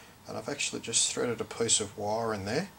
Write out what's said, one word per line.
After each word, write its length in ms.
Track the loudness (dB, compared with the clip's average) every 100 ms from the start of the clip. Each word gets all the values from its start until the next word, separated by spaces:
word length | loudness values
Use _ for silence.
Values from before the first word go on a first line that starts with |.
| -20 -18 -10
and 80 | -8
I've 140 | -4
actually 300 | -2 -2 -2
just 300 | 0 2 2
threaded 300 | 2 0 0
a 40 | -4
piece 360 | 0 4 4
of 160 | 2 -4
wire 380 | -2 0 0 0
in 100 | 0
there, 240 | 0 -2